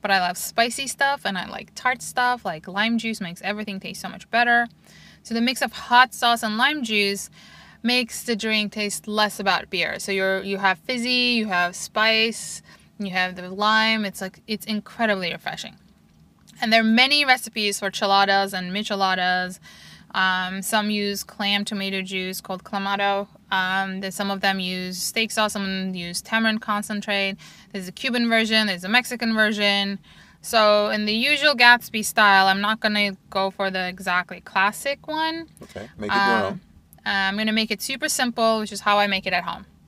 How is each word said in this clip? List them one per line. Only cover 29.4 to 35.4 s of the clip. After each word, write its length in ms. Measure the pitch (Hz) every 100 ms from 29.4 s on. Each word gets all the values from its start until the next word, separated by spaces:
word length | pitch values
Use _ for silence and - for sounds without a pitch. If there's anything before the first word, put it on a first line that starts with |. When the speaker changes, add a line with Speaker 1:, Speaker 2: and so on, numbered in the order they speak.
| 214 214 202 202 196 196 - - - _
Speaker 1:
So 480 | - 226 214 208 208
in 160 | 214 208
the 80 |
usual 400 | 220 269 294 294 254
Gatsby 480 | 240 240 - 220
style, 440 | 208 - 214 196 190
I'm 120 | 190
not 200 | 208 220
gonna 360 | 220 208 202 190 _
go 220 | 196 190
for 180 | 190 190
the 180 | 185 180
exactly 540 | 185 190 180 180 175
classic 680 | - 196 202 214 277 285 -
one. 400 | 311 320 330